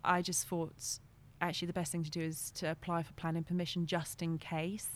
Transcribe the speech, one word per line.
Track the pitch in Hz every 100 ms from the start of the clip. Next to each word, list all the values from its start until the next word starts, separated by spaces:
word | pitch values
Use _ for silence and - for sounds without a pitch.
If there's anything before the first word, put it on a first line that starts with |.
| -
I | 180
just | 180 175 -
thought, | 175 160 - - - - - - -
actually, | 175 165 175
the |
best | 185 165
thing | 170
to | 156
do | 170
is | 160 156 -
to | - 156
apply | 160 - 170
for | 156
planning | - 165 165 160
permission | 180 170 175 165
just | 175 151 -
in | 165 160
case, | - 160 170 208 -